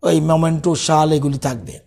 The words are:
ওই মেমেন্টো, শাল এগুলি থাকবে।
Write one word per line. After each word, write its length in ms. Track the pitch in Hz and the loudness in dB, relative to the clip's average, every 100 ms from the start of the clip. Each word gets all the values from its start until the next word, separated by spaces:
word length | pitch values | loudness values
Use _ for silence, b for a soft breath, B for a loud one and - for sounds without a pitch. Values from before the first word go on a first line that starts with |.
ওই 180 | 277 165 | 2 2
মেমেন্টো, 540 | 156 160 165 160 175 | 2 2 2 0 0
শাল 380 | 156 - 156 156 | -2 0 2 4
এগুলি 260 | 156 143 139 | 2 0 -2
থাকবে। 420 | 139 123 90 - | -4 -6 -12 -18